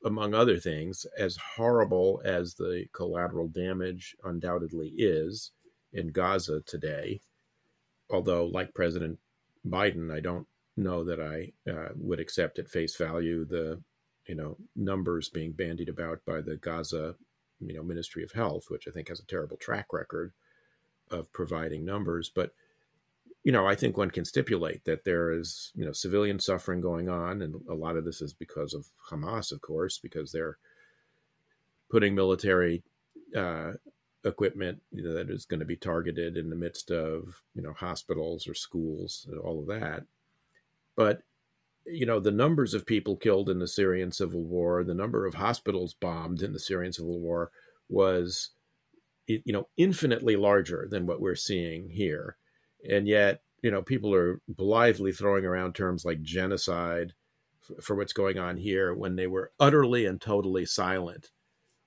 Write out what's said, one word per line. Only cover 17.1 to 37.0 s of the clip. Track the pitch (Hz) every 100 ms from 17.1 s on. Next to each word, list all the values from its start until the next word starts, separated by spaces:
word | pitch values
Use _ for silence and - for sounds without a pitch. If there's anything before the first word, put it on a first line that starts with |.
| 90 _ _ _ -
you | -
know, | 78
Ministry | 82 85 82 85
of | 82
Health, | 113 107 - -
which | - -
I |
think | 85 78
has | 85
a | -
terrible | 90 76 -
track | - 107 101
record | 80 - 82 90 _ _ _ _ _ _ _ -
of | 87 80
providing | - 85 82 80 78
numbers. | 82 101 92 85 82
But, | - 87 _ _ _ _ _ _ _ - -
you | -
know, | 120 98
I |
think | 104 127 104
one | 95
can | 90
stipulate | 80 139 127 95 82 -
that | - 78
there | - 87 85
is, | 82 85 - -
you | -
know, | 85
civilian | 73 95 101 104 98
suffering | - 92 - 90
going | 87 85 90
on. | 87 87 101
And | 80 78 -
a |
lot | 80 80 82
of | 82
this | 78
is | 73
because | - 80 - 73
of | 76 71 _ -
Hamas, | 78 78 113 101
of | 73
course, | - 78 90 -
because | - 82 71
they're | 82 80 76 _ _ _ _ _ _ _ _ _ _ _ _ -
putting | 113 101
military, | 98 95 92 98 92 87 87 - _ _ - - -
uh, | 92 80 80 - - _ _ _
equipment, | 104 - 98 98 90 - _
you | 98
know, | 87
that | 82 80
is | 98
gonna | - 82 78
be | 85
targeted | 95 85 87 85 85 85
in | 82
the | 82
midst | 85 - -
of, | 85